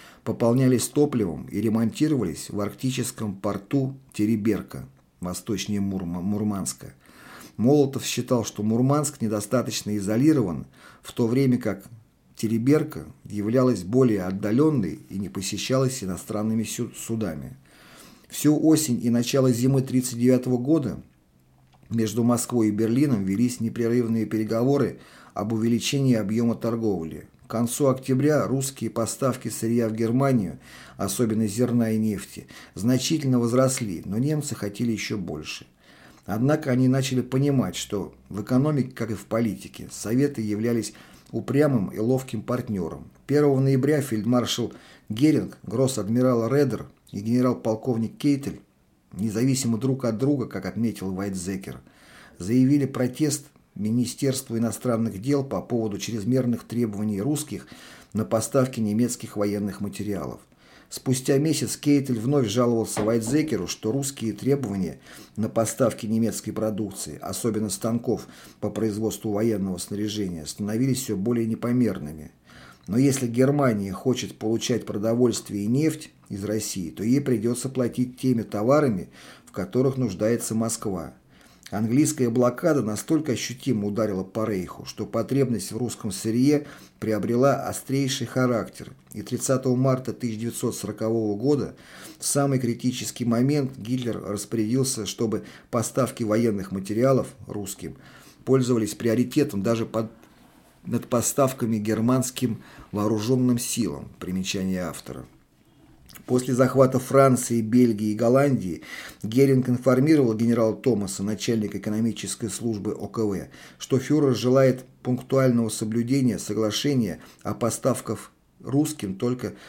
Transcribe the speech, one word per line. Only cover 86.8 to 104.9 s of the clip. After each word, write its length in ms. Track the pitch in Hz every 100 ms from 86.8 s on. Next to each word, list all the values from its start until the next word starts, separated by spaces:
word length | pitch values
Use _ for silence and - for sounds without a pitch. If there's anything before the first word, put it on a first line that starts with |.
| - -
приобрела 680 | 107 107 107 120 139 123 80
острейший 580 | - - 135 135 - 117
характер, 680 | 131 127 113 92 - - - -
и 80 | 104
тридцатого 540 | 104 127 - 127 131 123
марта 380 | 135 127 131
тысяча 260 | 101 120 107
девятьсот 380 | 117 - 120 -
сорокового 580 | 98 104 110 113 107 101
года, 400 | 131 143 82 - - - - -
в 60 | -
самый 340 | 143 139 131
критический 640 | 120 117 127 123 - - 117
момент, 520 | 117 131 147 131 -
Гитлер 400 | 107 127 117 95
распорядился, 880 | - 101 - 117 107 127 131 113 98
чтобы 380 | - 113 101 - - -
поставки 540 | 120 107 - 123 -
военных 480 | 110 110 117 101 92
материалов 560 | 95 95 107 131 127 - - -
русским 500 | 104 98 - 80 - - - - - -
пользовались 500 | 131 120 120 104 -
приоритетом 640 | 113 113 123 147 143 101
даже 240 | 101 113 113
под, 240 | 113 110 - - - - _ _ _ -
над 220 | 120 -
поставками 720 | 120 - - 135 131 113 110
германским 840 | 104 107 113 131 123 - 123 107 - - -
вооружённым 640 | 101 104 107 107 127 123 120
силам. 480 | - - 98 71 65 -
Примечание 640 | 85 92 95 101 95 92
автора. 420 | 85